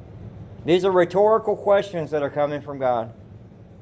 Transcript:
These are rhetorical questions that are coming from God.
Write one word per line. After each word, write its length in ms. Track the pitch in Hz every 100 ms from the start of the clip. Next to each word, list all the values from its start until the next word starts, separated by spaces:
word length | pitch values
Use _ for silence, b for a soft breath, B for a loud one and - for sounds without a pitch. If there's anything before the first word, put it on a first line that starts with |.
| - - - - - - 139
These 200 | 180 190
are 60 |
rhetorical 640 | 180 175 185 214 220 214 196
questions 560 | - 196 - 175 147
that 100 | 151
are 80 | 139
coming 320 | 147 147 147
from 160 | 147 139
God. 360 | 131 120 113 - - - - - - -